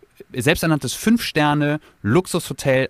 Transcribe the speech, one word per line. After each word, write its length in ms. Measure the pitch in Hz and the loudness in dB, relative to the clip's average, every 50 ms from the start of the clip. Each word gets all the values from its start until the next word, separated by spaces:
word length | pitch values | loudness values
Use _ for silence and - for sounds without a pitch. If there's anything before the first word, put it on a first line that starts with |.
| _ _ _ - - _ | _ _ _ -20 -20 _
selbsternanntes 600 | - 127 113 139 165 - - 165 156 143 - 127 - | -8 -4 0 0 0 0 2 0 0 0 -2 -6 -8
Fünf-Sterne-Luxushotel, 1900 | - - 220 226 233 - - - 160 147 147 147 147 147 147 147 151 - - _ _ - 101 113 170 185 - - 175 - - 143 - - 143 131 131 131 - | -4 0 2 2 2 0 -2 -2 0 2 2 2 2 0 0 -2 -2 -6 -12 _ _ -2 2 2 2 2 0 -4 -6 -6 -6 -10 -6 0 0 2 2 2 0